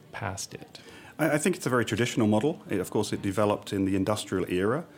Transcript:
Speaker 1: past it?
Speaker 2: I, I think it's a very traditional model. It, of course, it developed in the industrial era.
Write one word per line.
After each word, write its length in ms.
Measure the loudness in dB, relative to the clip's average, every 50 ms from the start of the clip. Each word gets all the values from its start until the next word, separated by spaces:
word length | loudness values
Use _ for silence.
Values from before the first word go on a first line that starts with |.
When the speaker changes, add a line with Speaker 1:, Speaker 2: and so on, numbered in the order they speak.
| -20 -14
Speaker 1:
past 420 | -10 -6 -6 -6 -6 -6 -10 -10 -12
it? 260 | -16 -16 -18 -20 -20 -20 -20 -20 -20 -20 -14 -2 0
Speaker 2:
I, 120 | 2 2
I 60 | 2
think 180 | 2 2 0 0
it's 100 | 0 0
a 40 | 2
very 160 | 2 2 2
traditional 420 | 2 0 0 0 0 2 2 4
model. 340 | 4 4 4 4 2 0 -4 -6 -4
It, 100 | -2 -2
of 100 | -2 0
course, 220 | 0 -2 0 0 -4
it 80 | -4
developed 520 | -2 -2 0 2 2 2 2 0 -2 -4 -2
in 120 | 0 2
the 100 | 2 2
industrial 500 | 2 2 2 0 -2 -2 -2 -2 -2 0 0
era. 360 | 0 0 2 2 0 -2 -4 -8 -16